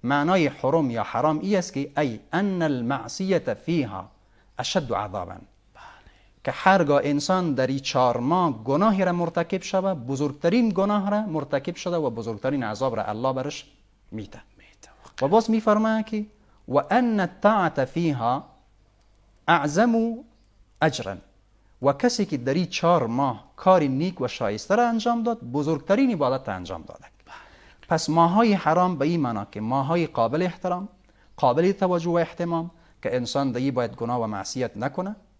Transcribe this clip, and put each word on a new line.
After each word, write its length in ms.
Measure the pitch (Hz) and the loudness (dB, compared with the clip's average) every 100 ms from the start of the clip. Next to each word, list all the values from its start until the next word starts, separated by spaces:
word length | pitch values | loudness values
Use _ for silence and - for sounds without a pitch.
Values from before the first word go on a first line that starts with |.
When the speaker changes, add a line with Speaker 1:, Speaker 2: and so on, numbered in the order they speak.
Speaker 1:
معنای 440 | 123 143 151 190 147 | 0 0 2 2 2
حرم 440 | 131 131 160 139 | 0 0 2 2
یا 120 | 117 | -2
حرام 360 | 104 117 147 151 | -2 0 0 0
ای 180 | 190 208 | 0 -2
است 160 | 175 | -2
که 180 | 135 143 - | -6 -4 -2
ای 240 | 147 107 - | -2 -4 -6
ان 300 | 170 202 185 | -2 -2 0
المعصیة 760 | 160 131 117 135 110 - 190 175 | 0 0 -2 -4 -6 -6 0 0
فیها 720 | - 107 - 170 117 95 - _ _ _ _ - | 0 -6 -2 -2 -2 -6 -12 _ _ _ _ -8
اشد 340 | 120 185 131 | -2 -2 -2
عذابا. 320 | 98 104 98 | -4 -4 -8
Speaker 2:
بله. 160 | 90 90 - _ _ - - - - _ _ _ | -10 -12 -20 _ _ -20 -20 -20 -20 _ _ _
Speaker 1:
که 60 | - | -8
هرگاه 500 | - 190 190 147 143 | 2 4 6 6 4
انسان 500 | 139 147 - 185 175 | 4 -2 2 0 2
در 120 | 131 131 | 0 0
این 120 | 135 | -2
چهار 380 | 139 135 127 120 | -2 2 2 2
ماه 480 | 123 180 175 110 | 0 2 0 -2
گناهی 400 | 110 143 214 196 | -2 2 2 2
را 80 | 185 | 0
مرتکب 500 | 175 170 175 170 190 | 0 -2 -2 -2 -4
شود، 440 | - 190 190 170 120 | -2 -2 -2 -4 -4
بزرگترین 680 | 135 147 143 170 226 226 | -2 -2 0 0 2 2
گناه 360 | 185 196 208 196 | 2 0 0 0
را 100 | 208 | -2
مرتکب 560 | 214 156 139 139 135 170 | -2 -4 -2 -4 -4 -6
شده 200 | 180 170 | -4 0
و 140 | 143 | -2
بزرگترین 520 | 113 113 107 131 143 | -2 -6 -4 -2 -2
عذاب 340 | 113 104 131 110 | -2 -2 -2 -2
را 80 | |
الله 280 | 95 107 131 | -4 -2 -2
برش 340 | 131 139 - - _ _ _ _ | -2 -6 -10 -16 _ _ _ _
می‌ده. 320 | 110 98 - - _ | -12 -12 -16 -20 _
Speaker 2:
می‌ده. 300 | - _ - _ - - | -20 _ -20 _ -18 -4
Speaker 1:
و 60 | 139 | 4
باز 220 | 214 220 | 4 4
می‌فرماید 560 | 220 220 208 220 220 214 | 0 2 2 2 0 -2
که 200 | 214 208 _ _ _ - | -6 -8 _ _ _ 0
و 140 | 135 - | 0 2
ان 300 | 226 247 214 | 2 2 0
الطاعة 640 | 175 - 202 220 175 185 | -2 2 2 4 2 0
فیها 600 | 175 170 170 135 117 131 - _ _ _ _ _ _ _ _ _ - | -2 0 0 0 0 -2 -6 _ _ _ _ _ _ _ _ _ 2
اعظم 680 | 165 147 156 240 226 226 233 - _ _ _ _ _ | 2 4 2 2 2 0 -4 -14 _ _ _ _ _
اجرا. 340 | 156 - 95 90 - _ _ _ _ _ | 0 0 -8 -10 -14 _ _ _ _ _
و 100 | 135 | 0
کسی 340 | 139 247 240 196 | 2 0 0 -2
که 100 | 139 | -2
در 180 | 127 | -2
این 120 | 147 175 | 0 -2
چهار 400 | - 170 175 117 | 0 2 2 2
ماه 380 | 120 139 107 - - | 0 -2 -4 -14 -2
کار 260 | - 185 | 4 4
نیک 380 | 143 131 180 175 | 4 0 -2 -4
و 80 | 123 | -6
شایسته 460 | - 107 107 - | -2 -4 -4 0
را 140 | 208 240 | 2 2
انجام 340 | 226 233 233 | 0 0 0
داد، 220 | 226 233 | -2 -4
بزرگترین 680 | 120 135 147 151 - 202 269 | -4 -4 -2 -2 0 2 2
عبادت 360 | 190 127 131 120 | 2 0 -2 -4
را 60 | |
انجام 280 | 92 90 90 | -8 -8 -12
داده. 220 | 80 - - _ - | -12 -20 -20 _ -20
Speaker 2:
بله. 80 | - - - - - - | -20 -20 -20 -20 -20 -2
Speaker 1:
پس 220 | 160 - | -2 2
ماهای 420 | 165 165 196 233 | 4 4 6 4
حرام 460 | 196 151 165 180 165 | 4 2 2 2 0
به 80 | 151 | 0
این 140 | 170 | 0
معنا 240 | 131 110 | 0 -4
که 160 | 104 104 | -6 -8
ماهای 460 | 110 131 135 170 160 | -4 -2 0 -2 -2
قابل 360 | - 113 143 | 0 0 0
احترام، 460 | 180 - 180 180 202 _ _ _ _ - | -2 -4 -4 -4 -6 _ _ _ _ 0
قابل 360 | 135 127 180 | 2 4 2
توجه 380 | 196 185 180 170 | 2 0 0 0
و 40 | |
احتمام، 560 | 170 165 - 175 165 170 - - _ | 0 0 -4 -4 -4 -6 -14 -20 _
که 140 | - 123 | -4 -2
انسان 360 | 117 139 139 | -2 -2 -2
در 60 | 120 | 0
این 160 | 139 | -2
باید 200 | 123 117 | 0 -4
گناه 280 | - 117 123 | -4 -4 -2
و 40 | 110 | -2
معصیت 500 | 101 95 131 120 104 | -6 -8 -4 -6 -4
نکنه. 400 | 127 - 185 208 _ | -6 -4 -8 -10 _